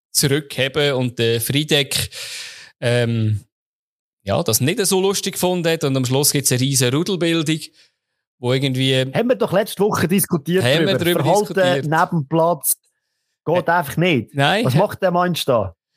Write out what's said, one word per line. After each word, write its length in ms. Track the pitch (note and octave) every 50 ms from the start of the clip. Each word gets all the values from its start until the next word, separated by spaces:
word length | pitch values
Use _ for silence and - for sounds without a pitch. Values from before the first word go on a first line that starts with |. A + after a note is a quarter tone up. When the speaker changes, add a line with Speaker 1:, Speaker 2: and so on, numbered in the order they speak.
| _ _
Speaker 1:
zurückheben 840 | - - - C#3 C#3 D#3 D3+ - - - C3 C3+ C3+ D3+ C#3+ C#3+ C3+
und 240 | B2+ B2+ B2 A#2 -
der 200 | A#2 A#2 A#2 A#2
Friedeck, 680 | A2+ - B2+ C#3+ D#3 D3+ D#3 C#3+ C#3 - - - - - - - - - - - - - - - - - _ _
ähm, 600 | - A#2+ A#2+ A#2+ A#2+ A#2 A#2 A2+ A2 G#2+ G#2 G2+ - _ _ _ _ _ _ _ _ _ _ _ _ _ _ _ _
ja, 160 | G3 G3 F#3+ F3
das 180 | - A2 -
nicht 240 | B2 C#3+ G3 B3 G3
so 140 | F3 G3 F#3+
lustig 340 | F#3 G3 G3 - - G3 -
gefunden 360 | - - F#3 F3+ F3+ D#3+ E3
hat 140 | E3 D#3+ -
und 120 | C#3 C3+
am 80 | C3+ B2
Schluss 280 | A#2+ B2+ C3+ D3 - -
gibt's 180 | D3 - - B2+
eine 80 | A#2+
riesen 340 | B2+ C#3 C#3 B2+ C3 B2 B2+
Rudelbildung, 640 | D3+ F3 G#3+ G3 D#3 E3+ E3 E3 E3 D#3 D#3 D#3 D#3 - - - _ _ _ _ _ _ _ _ _ _ _ _ _
wo 120 | B2+ A#2+ C3
irgendwie 420 | C3+ C#3 C#3 B2+ B2+ C3 C3+ C3+ C3
Speaker 2:
Haben 280 | C3 C3 - - A#3 B3
wir 80 | B3+
doch 160 | G3 A#3+ - D#3+
letzte 300 | F#3+ A3+ - - - G3+
Woche 260 | G#3+ - - F#3 D#3
diskutiert 560 | F#3 G3+ - - F3 D#3 - E3 F3 F#3 -
Speaker 1:
Haben 220 | B2 C#3+ E3 D#3+
wir 100 | G3 F#3+ -
Speaker 2:
drüber. 60 | F3
Speaker 1:
drüber 160 | E3+ F3 D#3+ C3+
Speaker 2:
Verhalten 300 | D#3 F3+ G#3 G#3 G#3 E3+
Speaker 1:
diskutiert. 300 | F#3+ F#3 F3+ F3+ F3 C3+
Speaker 2:
neben 360 | D3 D#3 D#3+ F3+ F3+ F3+ E3 C3+
dem 60 | -
Platz 480 | D#3+ E3 D#3+ E3+ F3 D3+ - - - - _ _ _ _ _ _ _ _ _ _ _ _ _
geht 220 | D3+ E3 F3+ F3 E3+
Speaker 1:
Äh, 20 |
Speaker 2:
einfach 260 | E3+ F3+ E3 C3+ -
nicht. 380 | D#3 E3+ F#3 D#3+ A#2+ A2 - -
Speaker 1:
nein. 300 | C#3 C#3 D#3 F3+ G#3+ A#3+
Speaker 2:
Was 100 | E3 A#2
macht 280 | D3 G3+ G3+ - - F#3+
der 80 | F#3 F3
Mensch 320 | F3 F3+ F3+ E3+ - -
da? 300 | - B2 A2+ G2 F#2 - _ _ _ _